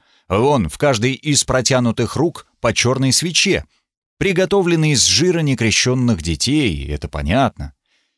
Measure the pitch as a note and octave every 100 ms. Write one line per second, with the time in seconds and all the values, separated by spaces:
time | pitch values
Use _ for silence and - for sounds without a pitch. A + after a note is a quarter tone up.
0 | _ _ - F#2+ C3+ C#3+ D#2+ - D3 A#2
1 | B2 C3+ D3+ C#3 - B2+ A2+ C3 A#2+ A2
2 | A2+ - - - - _ A#2 - A#2+ B2
3 | C3 - F3 D#3 G3+ C#3 - _ _ _
4 | _ - G3 F3+ F#3 G3+ F3 E3 D#3 C3
5 | - - F3+ E3+ D3+ B2+ A2+ - B2 B2+
6 | A#2+ F#2 E2+ D#2 - D3+ A#2+ C#2+ C#2 C#2+
7 | - D2 D2 A#2 B2 - D2 - _ _
8 | _